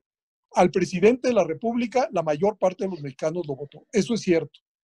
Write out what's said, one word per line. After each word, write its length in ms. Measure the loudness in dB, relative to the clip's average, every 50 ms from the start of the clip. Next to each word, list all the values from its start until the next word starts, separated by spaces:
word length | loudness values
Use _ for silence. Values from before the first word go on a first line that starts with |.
| _ _ _ _ _ _ _ _ _ _ 2
Al 180 | 2 2 4
presidente 560 | 2 0 -2 -2 0 4 4 4 4 4 0
de 60 | 0 2
la 100 | 2 0
República, 640 | 0 -2 -4 -4 -4 -2 -2 -4 -2 0 0 0 0
la 120 | -2 -2 -2
mayor 340 | -2 0 0 0 0 0
parte 280 | 0 -2 -2 -2 -2 -6
de 60 | -6
los 100 | -6 -8
mexicanos 440 | -10 -12 -8 -6 -6 -4 -4 -4 -6
lo 100 | -8 -10
votó. 300 | -10 -12 -16 -16 -20 _ _
Eso 220 | 0 0 0 0 -2
es 80 | -2
cierto. 400 | 0 2 2 2 0 -2 -10 _ _ _ _ _